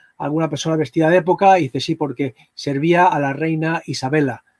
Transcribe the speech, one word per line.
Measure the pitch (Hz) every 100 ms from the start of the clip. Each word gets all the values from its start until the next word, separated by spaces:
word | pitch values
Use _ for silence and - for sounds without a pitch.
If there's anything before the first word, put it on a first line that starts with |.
| _ -
alguna | 147 151 160
persona | 147 160 160
vestida | 147 - 160
de | 180
época | 165 170 196 190
y |
dice, | 143 135
"Sí, | - 160
porque | 147 139 139 - _
servía | - - 139 160 170 180
a | 160
la | 139
reina | 139 160 160 160 165 -
Isabela", | 135 131 156 139 117 _ _